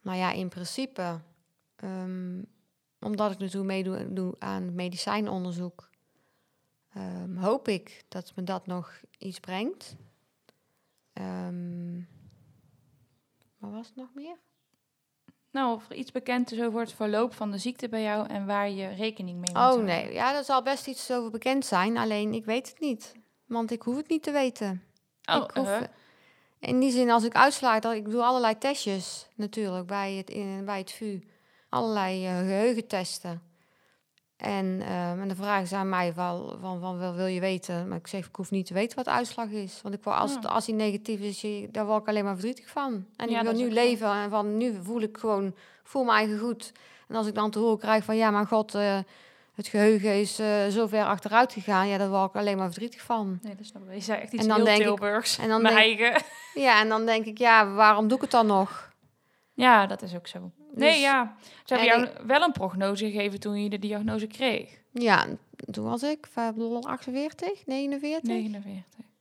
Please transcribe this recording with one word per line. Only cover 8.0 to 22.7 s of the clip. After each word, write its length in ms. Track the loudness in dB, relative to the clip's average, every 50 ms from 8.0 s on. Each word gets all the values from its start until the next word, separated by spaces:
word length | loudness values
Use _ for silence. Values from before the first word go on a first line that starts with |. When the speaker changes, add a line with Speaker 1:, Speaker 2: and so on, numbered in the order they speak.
| -20
Speaker 1:
dat 240 | _ -12 -12 -12 -12 _
me 80 | -10 -6
dat 220 | -6 -6 -6 -6
nog 340 | -8 -8 -8 -8 -10 -18 -20 -20 _ _
iets 220 | _ -14 -14 -14 -14
brengt. 560 | -12 -8 -6 -6 -4 -6 -6 -10 -16 -20 -20 -20 -20 _ _ _ _ _ _ _ _ _ _ _ _ _ _ _ _ _ _ _ _ _ _
Ehm, 880 | -12 -10 -10 -8 -8 -8 -8 -10 -10 -10 -10 -10 -10 -10 -10 -12 -12 -14 -16 _ -20 -20 -20 _ _ _ _ _ _ _ _ _ _ _ _ _ _ _ _ _ _ _ _ _ _ _ _ _
wat 140 | _ -16 -14
was 160 | -14 -14 -16
het 80 | -16 _
nog 140 | -20 -20 -18 _
meer? 220 | -16 -16 -16 -16 -18 _ _ _ _ _ _ _ _ _ _ _ _ _ _ _ _ _ -20 _ _ _ _
Speaker 2:
Nou, 240 | _ -2 -2 -2 -2
of 140 | -4 -8 -14
er 60 | -12
iets 160 | -12 -12 -8
bekend 400 | -8 -8 -4 -2 0 0 -2 -2
is 100 | -2 -4
over 180 | -2 -2 -2 -2
het 140 | -4 -6 -6
verloop 400 | -4 -4 0 0 0 0 0 -2
van 180 | -6 -6 -6
de 60 | -6
ziekte 320 | -6 -6 -6 -8 -6 -8 -6
bij 120 | -4 -2 -2
jou 240 | -2 -2 -2 -2
en 180 | -4 -6 -6 -4
waar 240 | -2 -2 0 0 -2
je 180 | -4 -6 -8
rekening 500 | -8 -6 -4 -6 -6 -4 -6 -10 -10 -8 -6
mee 100 | -6 -4
moet 80 | 2
Speaker 1:
Oh, 60 | 4 6
Speaker 2:
houden. 220 | 6 6 4 2
Speaker 1:
nee. 280 | 0 0 -2 -2 -4 -4
Ja, 220 | -2 0 0 0
er 80 | -2 -2
zal 200 | 0 0 0 2
best 240 | 0 -4 -4 -4
iets 240 | -10 -10 -10 -6 -4
over 200 | -4 -4 -4 -6
bekend 340 | -8 -4 -2 0 0 0 0
zijn, 320 | 0 2 2 2 2 0
alleen 360 | 0 -2 -2 -2 -2 -2 -2 -4
ik 120 | -4 -4
weet 240 | -2 -4 -4 -4
het 100 | -8